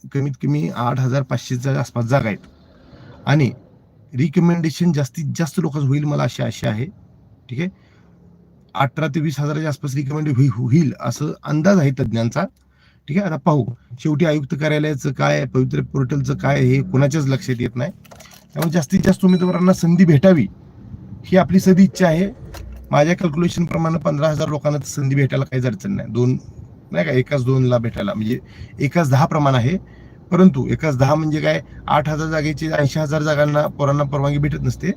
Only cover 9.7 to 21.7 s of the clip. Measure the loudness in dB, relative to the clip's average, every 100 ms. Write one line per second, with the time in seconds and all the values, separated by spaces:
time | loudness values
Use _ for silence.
9.7 | -6 -6 -4 -4 -4 -2 2 2 2 2
10.7 | 2 2 0 -6 -4 -6 -8 -4 0 4
11.7 | 4 2 0 -2 -2 -2 -2 -6 -8 _
12.7 | _ _ _ -4 -2 -2 -2 2 2 0
13.7 | -6 _ -6 -2 0 2 0 -2 -4 0
14.7 | 0 0 -2 -4 -2 0 0 0 0 0
15.7 | -2 -4 -2 -2 -2 -2 -2 0 2 4
16.7 | 2 2 2 2 2 0 -2 -2 -4 -4
17.7 | -4 -8 -8 -20 -20 -20 -20 _ -6 -2
18.7 | 0 0 0 2 2 2 2 2 2 2
19.7 | 4 2 4 6 6 6 6 2 -4 -20
20.7 | -20 -20 -18 -18 -18 0 2 4 4 4